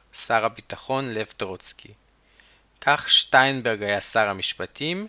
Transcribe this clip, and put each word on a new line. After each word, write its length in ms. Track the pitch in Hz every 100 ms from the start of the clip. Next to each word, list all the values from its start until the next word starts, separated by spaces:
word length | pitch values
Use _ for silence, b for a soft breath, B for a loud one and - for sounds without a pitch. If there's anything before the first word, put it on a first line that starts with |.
| _
שר 320 | - - 113
הביטחון 720 | 110 - - - - 135 135
לב 120 | 110 104 -
טרוצקי. 560 | 98 92 - - - 104 _ b b b b b b _
כך 300 | - 147 -
שטיינברג 720 | - - 135 135 135 117 107
היה 180 | 101 101
שר 280 | - 113 104
המשפטים, 800 | 95 - - 92 - 151 180